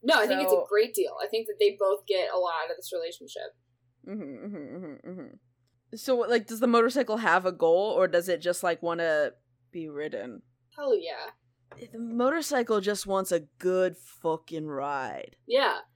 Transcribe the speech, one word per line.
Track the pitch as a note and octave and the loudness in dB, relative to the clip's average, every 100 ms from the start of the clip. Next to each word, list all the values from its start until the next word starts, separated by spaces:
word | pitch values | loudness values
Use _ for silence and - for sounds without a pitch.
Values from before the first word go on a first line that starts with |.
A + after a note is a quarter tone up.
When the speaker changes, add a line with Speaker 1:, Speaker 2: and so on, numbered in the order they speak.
Speaker 1:
No, | A#3 D4+ | 4 4
I | A#3+ | 4
think | C#4+ | 2
it's | C#4+ | 4
a | F3+ | 2
Speaker 2:
So | - | 2
Speaker 1:
great | G#3 A#3 | 2 2
deal. | A3+ F3+ - | 0 -4 -4
I | G#3 | -6
think | A3 A3 | -6 -6
that | G#3 | 2
they | G3+ G3+ | 2 2
both | G3 G3+ - | 0 0 0
get | F#3+ E3+ | -2 0
a | F3+ | 0
lot | F3 E3 E3 | -2 -2 -6
out | |
of | E3+ | -8
this | - | -8
relationship. | F3+ E3 E3+ - - - _ _ _ _ _ - | -8 -8 -10 -16 -14 -14 _ _ _ _ _ -14
Speaker 2:
Mm-hmm, | G#3 D3 B2+ D#3+ | -12 -12 -12 -12
mm-hmm, | G3+ C#3+ D3+ F3+ | -12 -12 -14 -14
mm-hmm, | C#3 - | -14 -16
mm-hmm. | F#3 C#3+ - _ _ _ _ _ A3 | -14 -16 -20 _ _ _ _ _ -12
So, | - B3 | -2 0
like, | G#3+ A#3 G#3 | 2 0 0
does | A3+ | 0
the | B3 | 2
motorcycle | A#3 A#3 C4 A#3+ G#3+ | 4 4 2 0 0
have | A3+ E3+ F#3 | 4 4 2
a | |
goal, | F#3 E3 E3+ G#3 F3+ | 2 4 4 4 4
or | F#3 | 4
does | F3 F3+ | 4 2
it | E3 | -2
just, | F3 F3 | 0 0
like, | F3+ E3+ | 0 -2
wanna | E3+ E3+ E3 D3+ C#3+ - _ _ _ | -2 0 2 2 0 -4 _ _ _
be | F3 D#3 | -12 -10
ridden? | C#3+ D3+ A#2+ A#2 G#2+ _ _ _ - | -6 -6 -6 -10 -14 _ _ _ -8
Speaker 1:
Hell | C#4+ G#3+ | 0 2
yeah. | E3 C3 - - _ _ _ - A#3+ | 0 -10 -12 -16 _ _ _ -20 -16
Speaker 2:
The | A3+ | -12
motorcycle | A#3 A#3 B3 E4 D4+ C#4+ A#3 G#3+ | -6 0 2 2 0 0 2 0
just | F#3+ G#3 - | 0 -4 -2
wants | F#3+ F#3+ | -2 2
a | F3 D3+ _ | -2 -2 _
good | F3+ F#3 F#3 F3+ | 0 2 2 0
fucking | - - E3 D#3+ - E3 D#3 | -20 -6 -4 -4 -4 -8 -6
ride. | C#3 C#3 C#3 B2+ C2+ - _ - | -4 -4 -4 -4 -8 -12 _ 0
Speaker 1:
Yeah. | B3+ B3+ - - | 2 2 0 -8